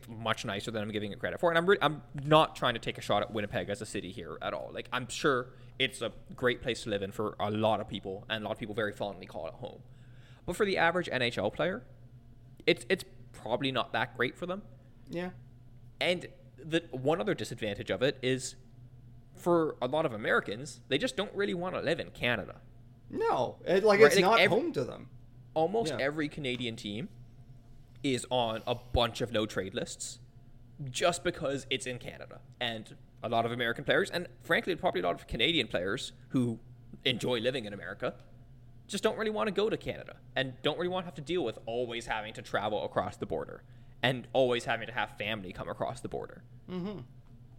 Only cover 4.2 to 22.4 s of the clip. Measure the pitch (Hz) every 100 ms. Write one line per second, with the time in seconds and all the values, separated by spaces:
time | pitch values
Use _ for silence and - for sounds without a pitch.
4.2 | 82 80 98 78 62 90 - - 123 -
5.2 | 156 127 123 - - - 131 - 113 -
6.2 | - - 123 120 131 110 113 101 98 -
7.2 | 107 - 104 107 110 104 110 95 98 95
8.2 | - 110 104 110 107 104 104 - 104 92
9.2 | 95 - 78 - - - - - - -
10.2 | - - - 185 208 170 165 175 165 127
11.2 | 120 - 101 - 165 214 - - - -
12.2 | - - - - - 170 - 190 - -
13.2 | - - 107 120 135 127 - 117 120 -
14.2 | 123 - 175 202 - - - - - 170
15.2 | 180 - - - - - - - 156 180
16.2 | - - - - 160 165 - 131 131 170
17.2 | 208 - 107 - 107 101 110 95 135 147
18.2 | 127 131 - - - - - - - -
19.2 | - - 180 170 156 - 123 151 156 107
20.2 | 139 226 - 110 147 - - 143 254 -
21.2 | 208 - 202 180 185 131 113 156 90 -
22.2 | 120 113